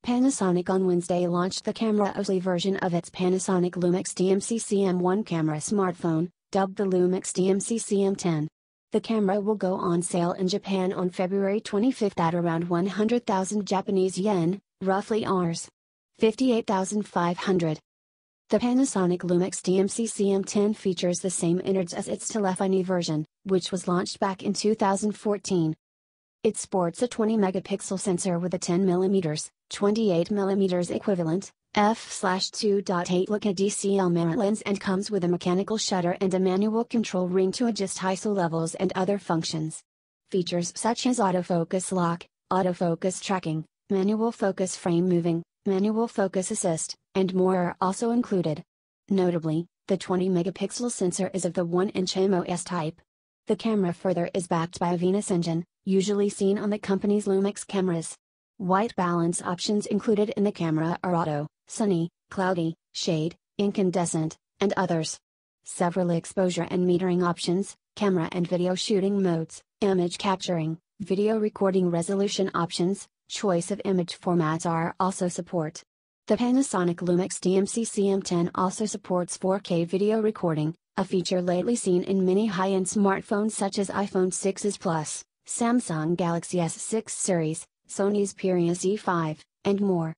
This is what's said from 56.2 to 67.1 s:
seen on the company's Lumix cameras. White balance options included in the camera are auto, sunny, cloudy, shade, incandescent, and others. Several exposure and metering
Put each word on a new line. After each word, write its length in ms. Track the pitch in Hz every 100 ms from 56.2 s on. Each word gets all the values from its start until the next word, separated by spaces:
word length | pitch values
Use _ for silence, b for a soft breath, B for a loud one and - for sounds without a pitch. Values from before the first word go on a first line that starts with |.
| 202
seen 300 | - 196 208
on 120 | 208
the 80 | 208
company's 480 | - 196 208 208 208
Lumix 400 | 190 196 202 -
cameras. 500 | 196 185 165 160 - _ _ _ _
White 400 | 180 190 233 -
balance 460 | 180 175 170 175
options 440 | - 175 - 208 -
included 440 | 208 240 202 214
in 140 | 214
the 80 | 202
camera 460 | - 165 156 160 -
are 120 | 185
auto, 340 | 170 165 147 151 _ _
sunny, 420 | - 208 170 170 _ _
cloudy, 440 | - 185 180 165 165 _
shade, 420 | - - 160 160 - _ -
incandescent, 800 | 202 202 185 165 170 165 160 - _ _
and 120 | 196 -
others. 420 | 185 165 160 - _ _ _ _
Several 460 | - - - 202 175
exposure 560 | 170 - - 185 175 165
and 180 | 185 180
metering 380 | 175 185